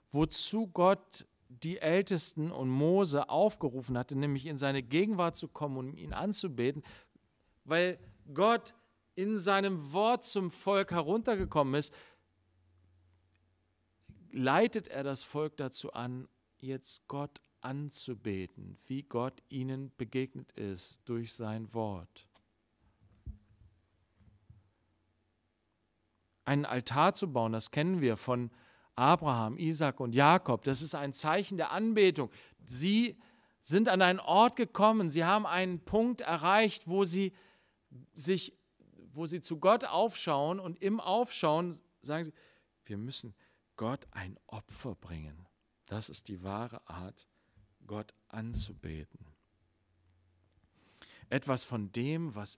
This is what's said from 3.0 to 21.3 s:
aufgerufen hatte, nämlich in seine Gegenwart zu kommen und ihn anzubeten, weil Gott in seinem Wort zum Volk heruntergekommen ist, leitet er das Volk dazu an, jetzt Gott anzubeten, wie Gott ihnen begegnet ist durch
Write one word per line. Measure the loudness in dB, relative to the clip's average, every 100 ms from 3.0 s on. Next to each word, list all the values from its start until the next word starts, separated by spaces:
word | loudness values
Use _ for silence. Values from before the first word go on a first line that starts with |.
| 4 0 0
aufgerufen | 2 2 2 -4 -4 -4 -4
hatte, | -2 -2
nämlich | -2 -2 -4
in | -2
seine | 0 0
Gegenwart | 0 0 2 2 0 -2
zu | -10
kommen | -6 -6 -4
und | -8 -10
ihn | -8
anzubeten, | -4 -2 -2 -4 0 -2 -2 -10 -20 _ _ _ _ _ _
weil | -2 0 0 -2 -14 -20 -8
Gott | 2 4 2 -2 -20 _ _ _
in | -6 -2 0
seinem | 2 2 2 -2 -2
Wort | 2 2 2
zum | 0 -2 -2
Volk | -4 0 2 2
heruntergekommen | 0 0 0 0 -2 0 2 2
ist, | 2 -2 -10 -20 _ _ _ _ _ _ _ _ _ _ _ _ _ _ _ _ _ _ _ _ -20 -12
leitet | -2 2 4 4 0 -6
er | -8
das | -6 -6
Volk | -6 -4 -4 -4
dazu | -8 -8 -8
an, | -8 -8 -8 -14 _ _ -16
jetzt | -10 -10 -10 -12 -10
Gott | -8 -8 -12 _ _
anzubeten, | -10 -8 -8 -8 -8 -8 -6 -6 -6 -12 -18 -16 -10
wie | -10
Gott | -4 -4 -4 -8 -12
ihnen | -8 -6 -8 -10 -10
begegnet | -6 -4 -4 -8 -16
ist | -10 -8 -8 -12 -14
durch | -8 -8 -8